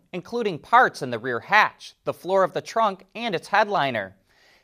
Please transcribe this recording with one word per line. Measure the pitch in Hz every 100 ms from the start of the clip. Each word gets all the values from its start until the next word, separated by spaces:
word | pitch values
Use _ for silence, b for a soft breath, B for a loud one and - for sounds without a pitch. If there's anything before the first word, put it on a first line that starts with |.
| _
including | 180 - 240 214 156
parts | - 240 214 -
in | 131
the | 117
rear | 131 117
hatch, | - 208 175 - - -
the | -
floor | - 170 190
of | 180
the | 160
trunk, | - 226 220 190 _
and | 220 233
its | 165 -
headliner. | 202 208 185 139 113 95 - _ b b b